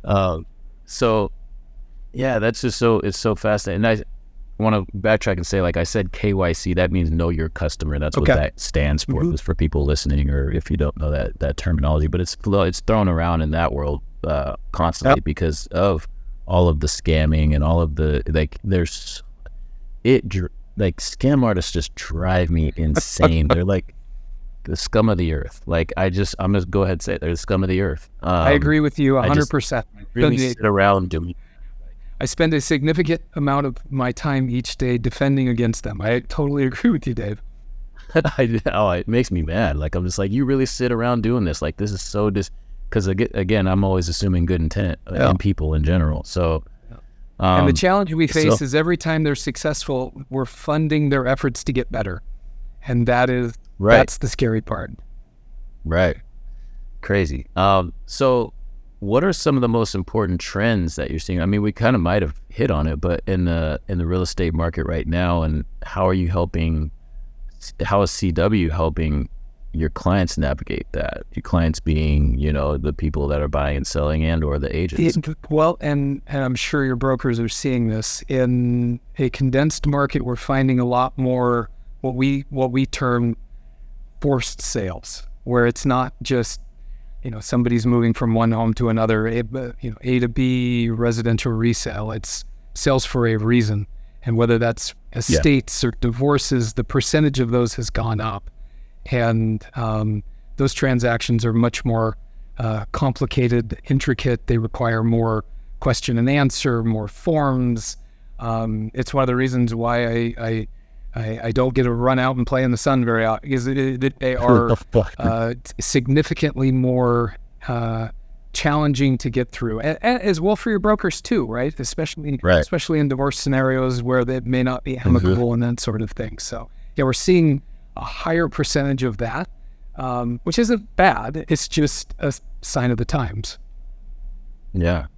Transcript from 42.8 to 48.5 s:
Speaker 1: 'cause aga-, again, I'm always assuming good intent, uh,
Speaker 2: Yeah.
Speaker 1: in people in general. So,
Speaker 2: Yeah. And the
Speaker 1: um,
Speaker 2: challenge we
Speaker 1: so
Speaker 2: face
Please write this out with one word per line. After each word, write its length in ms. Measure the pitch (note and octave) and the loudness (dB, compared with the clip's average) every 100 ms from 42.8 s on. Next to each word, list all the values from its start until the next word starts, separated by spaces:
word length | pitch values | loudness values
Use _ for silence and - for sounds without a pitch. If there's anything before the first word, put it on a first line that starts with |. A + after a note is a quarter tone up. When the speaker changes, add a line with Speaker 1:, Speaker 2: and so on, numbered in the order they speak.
| - | -2
Speaker 1:
'cause 160 | A2+ F#2+ | 0 0
aga-, 220 | F#2+ A2+ A2 | 0 0 0
again, 300 | F#2 G#2+ F#2+ | 2 2 4
I'm 160 | F#2+ | 2
always 240 | G2 F#2+ E2+ | 2 2 0
assuming 380 | E2 G2+ F2+ F2 | 0 0 2 2
good 140 | F2+ | 2
intent, 380 | D#2+ - F#2+ C#2+ - | 0 0 -2 -4 -6
uh, 80 | |
Speaker 2:
Yeah. 160 | E2+ C2 | 2 2
Speaker 1:
in 80 | F2+ | 4
people 360 | G2+ G2 D#2 | 2 0 0
in 100 | D#2 | 2
general. 400 | D2+ F2+ D#2 D#2 | 4 4 2 -2
So, 400 | - F#2 E2+ D#2 - - - | -4 0 0 0 -4 -20 -20
Speaker 2:
Yeah. 60 | - - - - - | -20 -20 -20 -20 -2
And 280 | F#2 F#2 F2+ | 2 6 6
the 20 | |
Speaker 1:
um, 40 | E2 | 4
Speaker 2:
challenge 360 | F#3 G3 F#3 | 4 2 2
we 140 | D#3+ D#3 | 2 2
Speaker 1:
so 60 | D#3+ | 4
Speaker 2:
face 200 | D#3 | 4